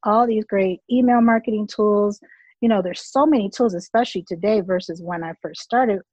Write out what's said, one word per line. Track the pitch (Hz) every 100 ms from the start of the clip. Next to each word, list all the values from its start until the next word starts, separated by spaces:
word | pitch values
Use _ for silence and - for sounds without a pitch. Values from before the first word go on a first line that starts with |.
all | 214 220 240
these | 220 214
great | 202 190 180 -
email | 247 247 240
marketing | 233 226 226 214 208
tools. | - 214 208 208 208 _ _ _ -
You | 233
know, | 202
there's | 180 175 -
so | 269 311
many | 269 196
tools, | - 240 175
especially | - 226 247 185 -
today | 170 202 214
versus | 180 185 - 170
when | 175 170
I | 165 165
first | 160 160
started, | - 240 247 190 -